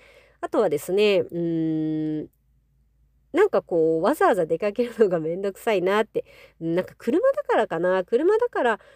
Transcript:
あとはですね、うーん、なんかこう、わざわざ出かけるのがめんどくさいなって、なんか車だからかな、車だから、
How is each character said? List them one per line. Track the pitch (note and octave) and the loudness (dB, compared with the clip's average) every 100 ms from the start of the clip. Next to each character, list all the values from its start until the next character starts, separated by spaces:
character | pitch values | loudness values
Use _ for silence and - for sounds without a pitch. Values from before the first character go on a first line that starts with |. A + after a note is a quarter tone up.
| _ - _ _ | _ -20 _ _
あ | F4 | -6
と | D#4 | 0
は | G3 | 0
で | D3 | 0
す | - | -2
ね、 | G3 G#3+ F#3+ | 0 2 2
う | D#3+ | 0
ー | E3+ E3+ E3 D#3+ D#3 D#3 D#3 D#3 D#3 | -4 -4 -2 -2 -2 -4 -4 -4 -6
ん、 | D#3 _ _ _ _ _ _ _ _ _ _ | -8 _ _ _ _ _ _ _ _ _ _
な | - | 0
ん | G4+ | 2
か | G3+ | 2
こ | - E3 D#3+ D#3+ | -2 0 2 2
う、 | |
わ | F#3+ | 0
ざ | D4+ F#4+ | 2 2
わ | |
ざ | G#3 D#3+ | 2 0
出 | E3 | -2
か | G#3 | -2
け | G3+ | -2
る | A#3+ A3+ | -4 2
の | G#3 | 2
が | F3 | 2
め | D#3 F3 | -4 -4
ん | |
ど | G3 | -6
く | F#3+ | -6
さ | - | -2
い | G3+ | 0
な | F3+ G#3 | 2 0
っ | A3 | 0
て、 | - - - - - | -4 -8 -14 -20 -10
な | E3 E3+ | -4 -4
ん | |
か | F3 - | -4 -8
車 | - D#4+ C5 | -2 0 0
だ | C#5 | 0
か | - F#4+ | 0 0
ら | - | 0
か | E3 | 0
な、 | F3+ F#3 | 0 0
車 | F3+ A#3 E4 G#4+ | 0 0 2 2
だ | A#4+ | 0
か | G4+ | 0
ら、 | B3 G#3 - | 0 0 -6